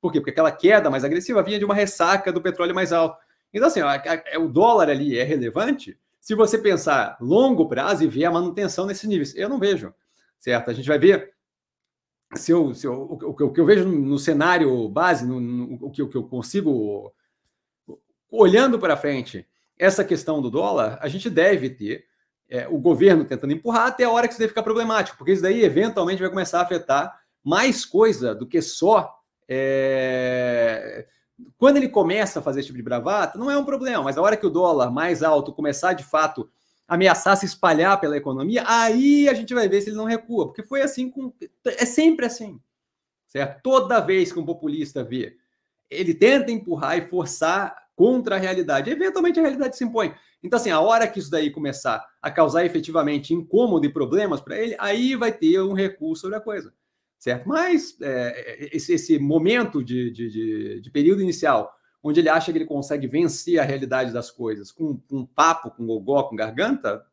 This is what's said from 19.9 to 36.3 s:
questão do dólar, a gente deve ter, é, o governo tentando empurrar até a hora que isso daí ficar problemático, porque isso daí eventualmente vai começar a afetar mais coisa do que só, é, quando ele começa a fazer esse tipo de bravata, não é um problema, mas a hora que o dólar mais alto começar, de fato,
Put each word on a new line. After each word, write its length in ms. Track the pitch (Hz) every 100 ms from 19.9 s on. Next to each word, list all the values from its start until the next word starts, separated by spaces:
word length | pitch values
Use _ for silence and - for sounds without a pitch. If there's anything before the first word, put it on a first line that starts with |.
| 190
questão 380 | 196 160 - 156
do 80 | 127
dólar, 480 | 131 196 202 107 123
a 80 | 151
gente 220 | 170 233
deve 400 | 160 180 190 131
ter, 340 | 127 104 117 _ _ _ _ _
é, 180 | 123 -
o 100 | 160
governo 460 | 131 139 196 170
tentando 300 | 151 131 139
empurrar 320 | 156 233 226 240
até 180 | 247
a 60 | 247
hora 160 | 233 240
que 60 |
isso 80 | 240
daí 80 | 220
ficar 140 | 226
problemático, 540 | 220 220 226 220 190 -
porque 160 | 135
isso 100 | 190
daí 220 | 180 220
eventualmente 560 | 208 139 220 202 175 190
vai 80 | 185
começar 320 | 190 180 175
a 20 |
afetar 560 | 175 175 - 139 160 - _ _
mais 440 | 139 180 254 - -
coisa 480 | 185 220 107 120
do 120 | 107 127
que 140 | 165
só, 560 | 160 - 175 214 - - _ _ _
é, 1600 | 131 135 135 135 135 131 127 127 127 123 120 117 110 107 101 - _ _ _ - _
quando 200 | 254 285
ele 120 | 254
começa 520 | 226 165 202 208 165
a 20 |
fazer 180 | 147 139
esse 60 | 139
tipo 100 | 127
de 60 |
bravata, 560 | 117 120 120 208 175 185
não 120 | 254
é 60 | 285
um 80 |
problema, 380 | 285 269 262 233
mas 160 | 139 139
a 40 |
hora 140 | 190 214
que 80 |
o 60 | 202
dólar 400 | 151 180 151 123
mais 320 | 127 165 175
alto 300 | 156 151 139
começar, 400 | - 147 143 180
de 100 | 185
fato, 480 | 139 156 156